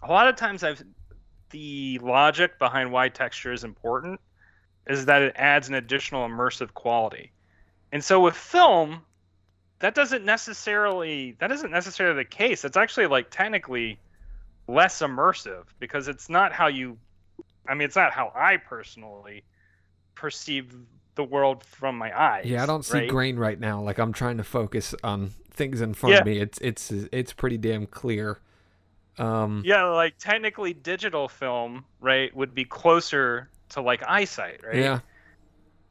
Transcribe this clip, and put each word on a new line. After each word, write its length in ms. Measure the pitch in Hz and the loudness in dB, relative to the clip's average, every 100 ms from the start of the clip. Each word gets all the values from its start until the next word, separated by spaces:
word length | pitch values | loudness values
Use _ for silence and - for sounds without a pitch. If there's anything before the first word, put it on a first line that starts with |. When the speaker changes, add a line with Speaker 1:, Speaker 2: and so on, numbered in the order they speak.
Speaker 1:
a 40 | 127 | 2
lot 160 | 180 247 | 4 6
of 80 | 254 | 4
times 280 | 220 196 | -2 -4
I've, 200 | 160 147 - - - - _ _ _ | -6 -6 -12 -20 -20 -20 _ _ _
the 480 | 151 147 139 135 127 | -16 -12 -10 -8 -6
logic 560 | 123 127 151 151 175 - | 0 4 6 4 0 0
behind 320 | 131 131 127 | -2 0 -2
why 180 | 123 127 | 0 0
texture 420 | - 127 - 127 | -2 -6 -6 -8
is 100 | 123 | -8
important 560 | 117 98 117 127 170 190 _ _ _ _ _ _ - | -10 -10 -4 -4 -4 -12 _ _ _ _ _ _ -6
is 180 | 139 135 | -2 4
that 160 | 143 | 6
it 120 | 139 123 | 4 2
adds 320 | 139 143 131 | 2 2 0
an 80 | 135 | -6
additional 520 | 117 135 - 139 117 | -2 -4 -4 -6 -6
immersive 460 | 117 123 - 117 | -2 -4 -4 -8
quality. 580 | - 120 117 110 - - _ _ _ _ _ _ | -6 -2 0 0 -4 -16 _ _ _ _ _ _
And 120 | 147 | -6
so 160 | - 190 | 4 6
with 140 | 175 165 | 6 4
film, 680 | - 349 339 180 156 165 - _ _ _ _ _ _ _ | 0 6 8 8 2 -4 -16 _ _ _ _ _ _ _
that 140 | 185 220 | 0 2
doesn't 300 | 277 254 196 | 2 0 0
necessarily, 1080 | 226 - 208 - 208 208 185 165 147 131 113 | -2 -2 -10 -4 0 0 0 -4 -6 -8 -6
that 120 | 190 | -4
isn't 200 | 285 302 | -4 -4
necessarily 440 | 165 180 - 185 147 | -2 -2 0 0 0
the 100 | 123 | -4
case. 340 | - 226 196 143 | -2 -2 0 0
It's 120 | 190 | 0
actually, 300 | 220 - 180 | 2 2 2
like, 220 | 135 120 | 2 0
technically 680 | - 202 208 147 127 113 107 _ _ - - - - - | -2 -2 -4 -4 -6 -6 -8 _ _ -20 -18 -20 -18 0
less 320 | 127 180 - | 4 4 4
immersive 640 | 151 131 165 185 110 92 87 _ | -4 2 2 2 -4 -14 -16 _
because 280 | 120 147 135 | -8 -6 -6
it's 220 | 135 - | -10 -2
not 220 | 170 190 | 2 2
how 140 | - 160 | 2 0
you, 300 | 139 127 113 _ _ _ - - _ - | 0 -6 -12 _ _ _ -20 -20 _ -6
I 60 | |
mean, 120 | 143 143 | -2 0
it's 100 | 202 | 2
not 160 | 165 | 2
how 180 | - 120 123 | 2 -4 0
I 220 | 165 185 | 2 2
personally 840 | - 117 104 - 110 101 101 104 - _ _ _ _ _ _ - | -2 -16 -16 -20 -20 -20 -20 -20 -20 _ _ _ _ _ _ -12
perceive 580 | 151 - - 139 127 123 120 _ _ - | -10 -8 -6 -6 -8 -16 -20 _ _ -8
the 80 | |
world 400 | 139 139 139 131 - | -2 2 2 0 -6
from 320 | - 139 120 | -8 -6 -4
my 200 | 113 101 | -4 2
eyes, 260 | 151 101 117 | 2 2 -2
Speaker 2:
Yeah, 180 | 120 | -2
I 20 | 139 | 0
don't 200 | 156 139 | -2 -2
see 140 | 127 | -2
Speaker 1:
right? 100 | 117 | 0
Speaker 2:
grain 260 | 131 131 123 | 0 0 0
right 220 | 110 104 | -2 -2
now. 220 | 110 104 | -4 -4
Like, 160 | 104 101 | -4 -2
I'm 160 | 113 | -2
trying 240 | 107 123 117 | -2 -4 -4
to 60 | |
focus 520 | 101 131 107 117 - - | -4 -4 -2 -4 -6 -6
on 280 | 110 101 98 - - | -4 -4 -4 -8 -12
things 300 | - 139 127 | -6 -4 -2
in 120 | 113 | -4
front 200 | 107 131 | 0 6
Speaker 1:
Yeah. 60 | 202 | 6
Speaker 2:
of 40 | 107 | 6
me. 140 | 104 | 0
It's, 180 | 104 - | -2 -4
it's, 320 | 127 110 - 101 104 | -6 -6 -6 -8 -6
it's 220 | 127 123 | -6 -6
pretty 240 | - 127 117 | -4 -4 -2
damn 280 | 110 110 101 | -2 -2 -4
clear. 520 | - 127 107 107 104 _ _ _ _ _ _ _ - | -8 -4 -4 -4 -8 _ _ _ _ _ _ _ -6
Um, 440 | 113 113 107 104 175 | -2 0 0 0 4
Speaker 1:
Yeah, 180 | 202 180 | 4 4
like, 300 | 165 165 - | 2 2 -2
technically 560 | - 220 220 214 190 | -4 -2 -2 -4 -6
digital 540 | 160 139 185 208 160 135 | -6 -6 -6 -4 -4 -4
film, 580 | - 131 123 117 120 131 _ | -6 -4 -4 -4 -10 -16 _
right, 340 | 127 131 131 135 | 2 2 2 -2
would 200 | 135 127 | -6 -4
be 80 | 127 | -8
closer 840 | - 170 170 - 143 127 120 127 _ _ | 0 4 4 4 0 0 -2 -8 _ _
to, 120 | - | -6
like, 220 | 123 123 123 | -2 -2 0
eyesight, 540 | 190 202 - 92 - 113 | 0 0 -4 -12 -12 -6
right? 100 | 117 | -2
Speaker 2:
Yeah. 220 | 135 127 - _ _ _ _ _ _ _ _ | 0 -2 -6 _ _ _ _ _ _ _ _